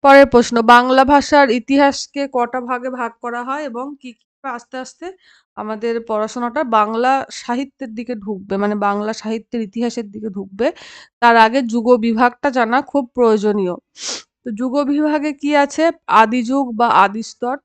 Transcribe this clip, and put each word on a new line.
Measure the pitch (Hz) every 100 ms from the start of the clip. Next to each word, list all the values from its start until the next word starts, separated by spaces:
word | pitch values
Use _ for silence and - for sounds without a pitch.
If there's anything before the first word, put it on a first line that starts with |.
পরের | 277 277 277
প্রশ্ন, | 240 240 240
বাংলা | 226 240 254 262
ভাষার | 269 285 277 294 277
ইতিহাসকে | 240 - 277 277 - - 277 277
কটা | 254 233 254
ভাগে | 240 247 254
ভাগ | 254 233 233
করা | 240 240
হয় | 240 285
এবং | 294 233 277 285
কি | 247
কি, | 226 _ _
আস্তে | 277 240 _ 254
আস্তে | 254 _ 339 381 _ _ _
আমাদের | - 214 220 233 233 226
পড়াশোনাটা | 214 214 247 240 247
বাংলা | 277 220 208 226 254 269 -
সাহিত্যের | - - 240 277 _ 262
দিকে | 220 226
ঢুকবে, | 247 196 196 196 196
মানে | 208
বাংলা | 208 202 202 214
সাহিত্যের | 220 214 226 _ 240
ইতিহাসের | 214 226 233 233 208
দিকে | 208 214
ঢুকবে। | 190 196 196 262 - - - - _
তার | 240 233
আগে | 220 254
যুগ | 240 233 226 247
বিভাগটা | 226 220 247 247 285
জানা | 254 220 247
খুব | 277 277 240
প্রয়োজনীয়। | - 233 214 208 208 185 175 _ - - - _ _
তো | 247
যুগ | 208 254 277
বিভাগে | 285 285 302 302 294
কি | 285 285 294
আছে? | 285 - 330 330 -
আদিযুগ | 196 226 247 226 277 254 220
বা | 233
আদিস্তর | 165 196 214 220 - 240 277